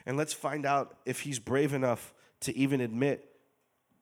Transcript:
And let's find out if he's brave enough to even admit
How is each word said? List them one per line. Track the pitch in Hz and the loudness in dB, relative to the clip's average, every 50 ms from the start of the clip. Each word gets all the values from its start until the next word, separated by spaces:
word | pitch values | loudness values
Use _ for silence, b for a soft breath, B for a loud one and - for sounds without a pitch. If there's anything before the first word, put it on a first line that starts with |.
| B | B
And | 123 131 | -2 -2
let's | 143 156 151 - | 0 -2 -2 -4
find | - - 139 147 151 139 | -4 -4 -4 -4 -2 0
out | 139 143 139 120 - - - _ | 2 2 2 0 -2 -8 -8 _
if | 131 127 - | -6 -6 -4
he's | - 143 135 117 | -4 -6 -6 -6
brave | - - 127 139 151 139 143 | -4 0 2 2 2 2 2
enough | 131 131 123 113 - - - b b b b b _ | 2 2 2 0 0 -4 -12 b b b b b _
to | - 135 - | -6 -4 0
even | 131 139 135 143 131 | 2 2 2 4 2
admit | 123 113 110 120 139 143 127 - - - _ _ _ _ _ _ _ _ _ _ _ _ _ _ | 0 -2 0 0 2 2 0 -2 -6 -16 _ _ _ _ _ _ _ _ _ _ _ _ _ _